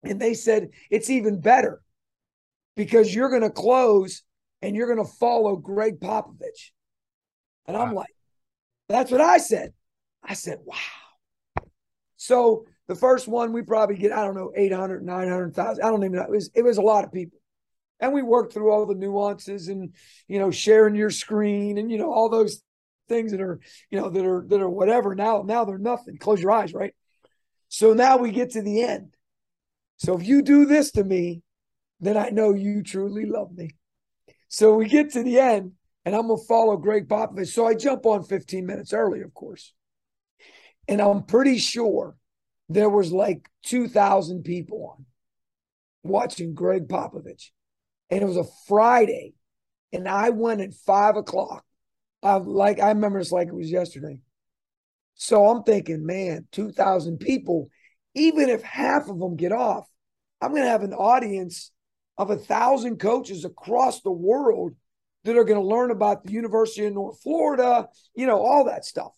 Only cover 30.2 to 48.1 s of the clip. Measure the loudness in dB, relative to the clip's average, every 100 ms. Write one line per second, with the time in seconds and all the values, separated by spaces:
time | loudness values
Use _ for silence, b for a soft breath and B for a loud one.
30.2 | 2 2 6 6 8 4 2 -2 0 -2
31.2 | -2 -8 _ _ _ _ _ _ -2 -2
32.2 | -2 0 2 2 -2 -4 -6 -6 -6 -6
33.2 | -6 -6 -8 -12 -16 _ _ _ _ _
34.2 | _ b b 4 6 6 4 2 2 -2
35.2 | 2 4 4 2 -2 _ _ _ -4 -2
36.2 | 0 -2 2 2 4 2 0 -2 -2 -4
37.2 | -4 -6 -6 0 0 0 0 0 0 0
38.2 | -2 -8 -6 -10 -8 -10 -6 -2 -2 -4
39.2 | -12 -18 -20 -20 -20 _ _ _ _ _
40.2 | _ _ b b b b 0 4 4 2
41.2 | 2 4 4 4 0 -2 0 -2 -4 -14
42.2 | _ _ _ _ _ 2 4 4 2 0
43.2 | 0 -2 _ _ -4 -4 0 2 4 2
44.2 | 0 -10 -8 -8 -8 -12 -14 -18 -20 _
45.2 | _ _ _ _ _ _ _ _ -4 -2
46.2 | -2 -8 -10 -4 -2 -2 -4 -8 -8 -12
47.2 | -18 -20 -20 _ _ _ _ _ _